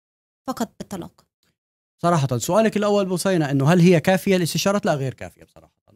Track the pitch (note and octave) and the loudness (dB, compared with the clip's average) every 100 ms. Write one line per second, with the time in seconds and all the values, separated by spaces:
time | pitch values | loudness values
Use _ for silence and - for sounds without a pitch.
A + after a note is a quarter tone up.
0 | _ _ _ _ - B3+ A3+ - - F#3+ | _ _ _ _ -12 -10 -10 -12 -16 -16
1 | E3+ _ _ _ _ _ _ _ _ _ | -16 _ _ _ _ _ _ _ _ _
2 | E3+ E3+ C#3 A#2+ - F#3+ A3 G#3 G#3 G3+ | 0 0 0 -2 -2 0 0 0 0 0
3 | F#3+ F3+ G3 F#3 C#3 C#3 C#3 F3+ F3 E3+ | 0 -2 -2 -2 0 0 2 6 6 6
4 | F#3+ F#3+ G3 F#3 E3 E3 G3 G3+ G3 D3 | 4 0 0 0 0 -2 -2 -2 -2 -2
5 | C3+ A2+ F2+ - E2 - D#2+ _ _ | -4 -10 -16 -18 -20 -20 -20 _ _